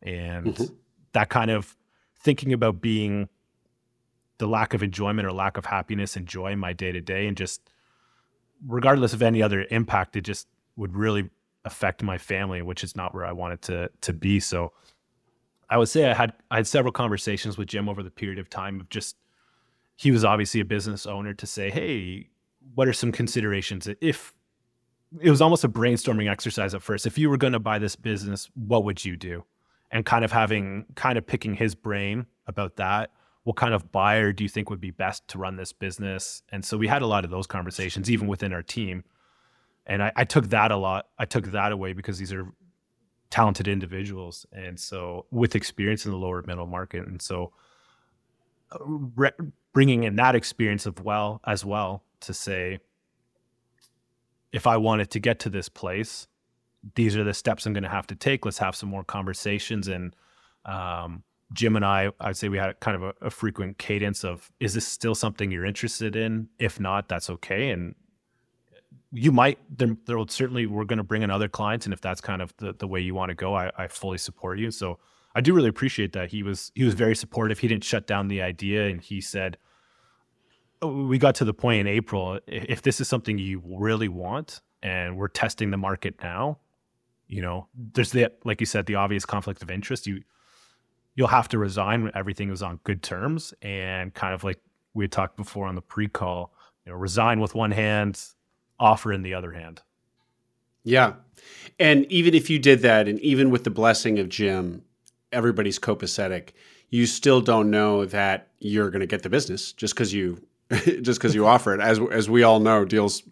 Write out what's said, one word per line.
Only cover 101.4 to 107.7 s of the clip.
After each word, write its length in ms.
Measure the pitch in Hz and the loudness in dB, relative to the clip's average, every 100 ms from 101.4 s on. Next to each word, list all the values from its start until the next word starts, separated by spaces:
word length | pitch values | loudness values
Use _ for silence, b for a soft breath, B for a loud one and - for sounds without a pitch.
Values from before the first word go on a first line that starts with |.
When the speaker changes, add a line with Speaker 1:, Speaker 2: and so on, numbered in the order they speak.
| B B B - | B B B 4
Speaker 2:
And 320 | 160 143 139 | 8 8 6
even 220 | 180 170 | 4 6
if 160 | 160 - | 6 6
you 100 | 156 | 6
did 200 | 139 131 | 8 10
that, 260 | 123 110 104 | 10 8 6
and 120 | 104 | 2
even 300 | 147 135 135 | 2 4 6
with 140 | 123 | 4
the 60 | 117 | 2
blessing 500 | 104 113 110 117 107 | 4 6 6 4 2
of 80 | 92 | 0
Jim, 560 | 98 101 95 90 85 - _ _ _ _ | 0 0 0 -2 -6 -14 _ _ _ _
everybody's 480 | 120 117 104 101 95 | 0 2 2 0 -2
copacetic, 680 | - 104 92 - 95 90 - b b b b | -2 -2 -2 -2 -2 -4 -8 b b b b
you 160 | 120 120 | 2 2
still 340 | - 143 127 | 4 6 6
don't 300 | 117 113 104 | 8 6 6